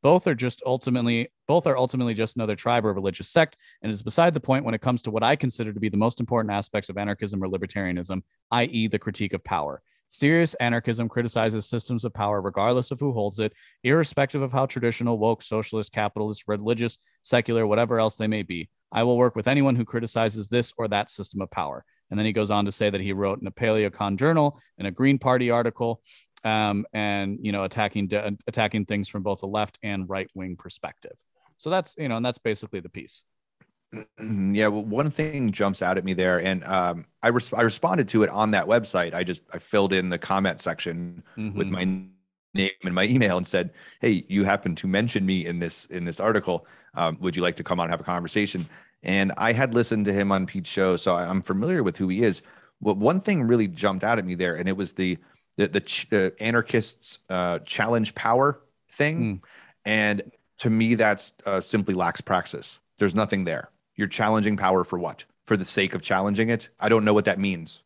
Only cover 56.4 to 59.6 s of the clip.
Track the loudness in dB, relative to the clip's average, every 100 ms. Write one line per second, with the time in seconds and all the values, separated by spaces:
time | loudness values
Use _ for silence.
56.4 | 0 2 2 0 -2 -10 -14 -14 _ -2
57.4 | 0 -2 -6 -2 0 2 0 -2 2 4
58.4 | 4 0 _ _ _ -2 0 0 -4 -4
59.4 | _ -20